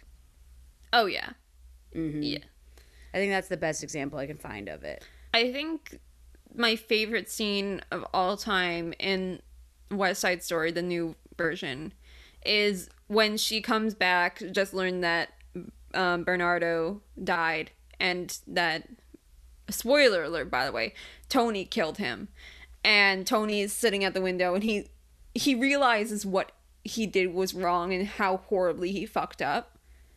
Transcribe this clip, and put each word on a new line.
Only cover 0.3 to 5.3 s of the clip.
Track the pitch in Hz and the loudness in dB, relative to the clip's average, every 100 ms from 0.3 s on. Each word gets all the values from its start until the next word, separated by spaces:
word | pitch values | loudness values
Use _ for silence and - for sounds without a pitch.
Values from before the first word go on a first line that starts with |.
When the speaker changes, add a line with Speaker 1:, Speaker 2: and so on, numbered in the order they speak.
| - - - - - - | -20 -20 -20 -20 -20 2
Speaker 1:
Oh, | 240 202 | 2 4
yeah. | 98 - - _ - - - - - | 0 -8 -12 _ -20 -20 -20 -12 -6
Speaker 2:
Mm-hmm. | 160 151 | -4 -4
Speaker 1:
Yeah. | 147 - - _ - - - - - | -4 -6 -10 _ -20 -20 -20 -20 -8
Speaker 2:
I | 180 | -4
think | 202 | 0
that's | 190 185 | -2 -2
the | 175 | -4
best | 165 151 | -2 -4
example | 151 151 139 147 | -6 -6 -6 -6
I | 139 | -8
can | 151 | -10
find | - 107 98 | -12 -10 -10
of | 76 | -10
it. | 73 71 - - - | -12 -12 -16 -20 -2